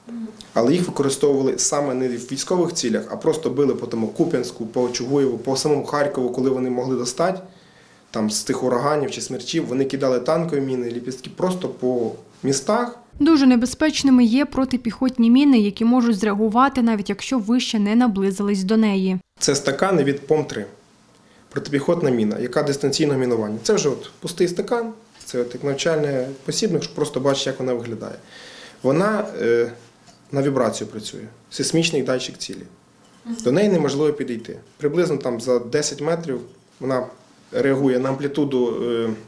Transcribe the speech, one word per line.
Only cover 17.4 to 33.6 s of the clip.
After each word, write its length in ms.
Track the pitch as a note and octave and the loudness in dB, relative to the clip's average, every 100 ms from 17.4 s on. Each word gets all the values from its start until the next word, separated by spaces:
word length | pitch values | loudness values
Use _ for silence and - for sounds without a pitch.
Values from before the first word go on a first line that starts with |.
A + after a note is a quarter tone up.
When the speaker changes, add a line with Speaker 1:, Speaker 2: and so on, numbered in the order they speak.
| G3+ B3 | 2 0
Speaker 3:
ще 180 | - A3 | 0 0
не 180 | G3+ A#3 | 4 4
наблизились 680 | B3 G3 G3 F#3+ G3+ G3+ | 4 2 0 0 0 0
до 120 | F#3+ A3 | 2 4
неї. 420 | G#3+ G3 F#3+ F#3 - _ | 4 2 0 -2 -6 _
Speaker 2:
Це 160 | - | 0
стакани 500 | C#3 C#3 C3+ F#3+ F3 | 2 0 0 2 4
від 220 | C3+ C#3 - | 2 0 0
пом 180 | D#3 | 0
три. 220 | C#3 A2+ G2+ - _ _ _ _ _ _ _ | 0 -8 -10 -16 _ _ _ _ _ _ _
Протипіхотна 600 | C#3 - C#3+ D#3 E3+ D3 | -8 -2 -2 0 2 2
міна, 280 | A#2+ G#2+ A2 | 2 0 0
яка 240 | B2 D3+ | -2 0
дистанційного 580 | C#3+ C3+ C#3 C3+ D3+ C3+ | 0 0 -2 0 0 2
мінування. 380 | B2 A#2 G#2+ G#2+ | 0 0 -2 -2
Це 100 | - | 0
вже 160 | G#3 D3 | 2 0
от 220 | A#2+ - - | -2 -8 -12
пустий 280 | E3 - F3 | -10 -2 -2
стакан, 440 | F3 G3 A#3+ A3+ A3 - - | -2 -2 -4 -4 -10 -20 -20
це 160 | - B2 | -8 -4
от 140 | A#2+ | -4
як 100 | - | -4
навчальне 640 | C#3+ C3+ E3+ D#3 D3 C3+ C3 C3+ | -4 -2 0 0 0 -2 -4 -8
посібник, 380 | - D#3+ G#3+ D#3 | -6 -2 0 0
щоб 120 | - | -4
просто 260 | - C#3+ - | -4 -4 0
бачити, 300 | C#3 C#3 - | 0 0 -2
як 100 | B2 | -4
вона 140 | C3 | -4
виглядає. 420 | A#2+ A#2 G#2+ G#2 G#2 - - - - - - | -4 -6 -8 -10 -14 -18 -20 -20 -20 -20 -2
Вона, 420 | - D#3+ G#3 G#3+ - - | 2 2 2 0 -4 -2
е, 300 | A2+ A#2 A#2+ - - _ - - - | 2 2 0 -6 -20 _ -20 -20 -6
на 100 | C#3 | -2
вібрацію 460 | C#3 C3+ A2+ - - | 0 2 0 -2 -8
працює, 360 | G#2+ - G2+ A2 - _ | -10 -12 -12 -16 -18 _
сейсмічний 520 | - B2+ E3 E3 C#3+ | -6 0 0 2 0
датчик 360 | B2+ B2+ - - | -2 -4 -6 -10
цілі. 240 | - - - - _ _ _ _ A#3 A3+ | -14 -14 -16 -20 _ _ _ _ -12 -4
До 80 | B2 | 0
неї 160 | D#3 | 2